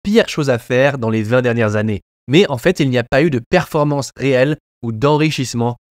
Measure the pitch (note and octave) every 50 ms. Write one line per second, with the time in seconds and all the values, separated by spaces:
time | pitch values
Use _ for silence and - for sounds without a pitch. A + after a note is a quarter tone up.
0 | - G3+ G#3+ A3+ - - - E3 D3 C3+ A#2+ A2+ - - B2+ B2+ C3+ C#3+ C#3 C3
1 | A2+ A2+ A2 A2 G#2+ G#2+ A#2+ B2+ B2 A#2+ A#2 A#2+ A2+ G#2 G#2 G#2+ G#2+ A2 G#2 -
2 | - _ _ _ _ A#2+ C3 F3+ G3+ - C#3 A#2 - F3+ F#3 - C#3+ C3 B2 A#2+
3 | A#2 - C#3 C3+ D#3+ F3 C3+ A#2 - - F3+ F3 D3 - - D3+ D3 D3 C#3+ C#3+
4 | B2 - - - B2 C#3 C3 B2+ C3 D3+ D3+ - _ _ _ _ - A#2 A2+ A2
5 | C#3 C#3+ D3+ D3 D#3 D#3 C#3 - B2+ - - A#2+ A#2 A#2+ A#2 - _ -